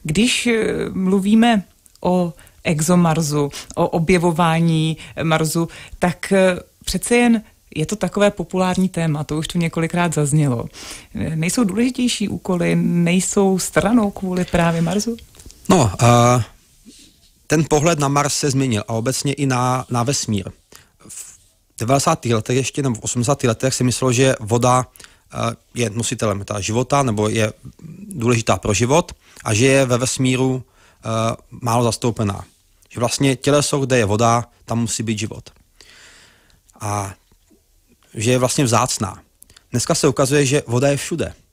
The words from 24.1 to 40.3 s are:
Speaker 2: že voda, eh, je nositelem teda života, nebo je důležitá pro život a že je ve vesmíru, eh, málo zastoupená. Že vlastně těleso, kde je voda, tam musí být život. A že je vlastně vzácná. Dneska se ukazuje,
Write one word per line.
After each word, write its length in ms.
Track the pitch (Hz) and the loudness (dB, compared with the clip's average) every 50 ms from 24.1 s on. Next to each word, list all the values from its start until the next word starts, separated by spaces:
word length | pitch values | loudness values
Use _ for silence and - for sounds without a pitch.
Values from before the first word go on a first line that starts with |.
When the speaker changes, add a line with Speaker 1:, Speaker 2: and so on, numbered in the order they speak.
Speaker 2:
že 220 | 120 117 135 131 127 - | 2 4 2 2 2 0
voda, 460 | 110 101 113 120 120 123 123 127 127 - _ - - - _ _ _ _ | -2 -2 0 2 2 4 2 2 0 -2 _ -20 -20 -20 _ _ _ _
eh, 240 | - 127 113 117 117 _ _ _ _ | -8 -6 -6 -6 -6 _ _ _ _
je 160 | 120 120 110 | -4 -4 -4
nositelem 540 | 98 117 107 - 127 110 117 107 98 101 101 | -2 -4 -4 -4 -4 -2 -2 -2 -2 -4 -6
teda 160 | - 104 104 | -6 -8 -6
života, 420 | 92 - 107 117 131 - - 143 | -4 -2 -2 -2 0 0 0 0
nebo 260 | 139 127 107 104 107 107 | 2 0 0 0 0 0
je 240 | 110 113 110 107 - _ - - - _ - - - - - 214 | 0 0 -2 -2 -4 _ -20 -20 -20 _ -20 -20 -18 -18 -16 -12
důležitá 480 | 196 151 113 120 120 113 113 - 107 | -8 -4 0 0 0 0 2 0 -2
pro 180 | 90 - - 104 | 0 0 -2 0
život 380 | 95 120 120 139 165 170 - - _ _ _ - - - | 0 2 4 2 2 2 0 -10 _ _ _ -20 -10 -4
a 100 | 120 113 | -2 0
že 120 | 104 127 | 2 4
je 180 | 135 135 135 135 | 4 4 4 4
ve 140 | 123 123 117 | 2 0 0
vesmíru, 640 | 127 120 - - 131 127 127 127 131 131 131 127 123 _ _ _ _ _ _ _ _ | 0 -4 -2 -2 0 0 0 0 0 0 -2 -4 -6 _ _ _ _ _ _ _ _
eh, 320 | 113 113 113 113 113 117 - _ _ | -6 -4 -2 -2 -2 -4 -6 _ _
málo 340 | 123 - - 117 113 123 123 | -18 -8 -4 0 0 2 2
zastoupená. 600 | 117 107 - - 123 107 - 110 101 98 - - _ _ _ _ _ _ _ _ _ | 0 0 0 -2 -2 -2 0 -2 -4 -4 -6 -12 _ _ _ _ _ _ _ _ _
Že 120 | - 113 | -6 -4
vlastně 360 | 120 117 - - 139 139 131 | -4 -4 -2 0 0 0 0
těleso, 420 | - - 143 143 147 143 - - 147 | 0 0 2 2 2 2 0 -2 -2
kde 200 | 135 123 131 123 | 0 0 2 2
je 60 | 110 | 2
voda, 400 | 95 104 104 117 117 117 120 117 _ _ _ _ | 2 2 2 2 2 2 0 -2 _ _ _ _
tam 140 | - 113 117 | -6 -4 -2
musí 240 | 117 110 - - | -2 -2 -4 -6
být 160 | 117 110 113 101 | -4 -4 -4 -4
život. 320 | 107 104 - - - - _ _ _ _ _ _ - _ - - - - - - - _ _ _ _ _ _ _ _ _ _ - | -6 -10 -10 -14 -18 -20 _ _ _ _ _ _ -20 _ -20 -20 -20 -20 -20 -20 -20 _ _ _ _ _ _ _ _ _ _ -12
A 340 | 110 104 104 104 98 98 87 _ _ _ _ _ _ _ _ _ _ _ _ _ _ _ _ _ _ _ _ | -8 -6 -4 -4 -6 -8 -12 _ _ _ _ _ _ _ _ _ _ _ _ _ _ _ _ _ _ _ _
že 160 | 113 104 120 | -4 0 0
je 80 | 127 127 | 2 2
vlastně 260 | 123 123 - - 147 | 2 0 0 0 0
vzácná. 560 | 117 117 110 120 135 - - 113 95 101 - - _ _ _ - _ - _ _ _ | 2 2 2 2 0 -2 -6 -6 -8 -8 -14 -20 _ _ _ -20 _ -20 _ _ _
Dneska 240 | - 123 - - 165 | -4 -4 -2 -2 -2
se 140 | - - 147 | 2 2 0
ukazuje, 380 | 127 - 139 123 | 2 2 0 2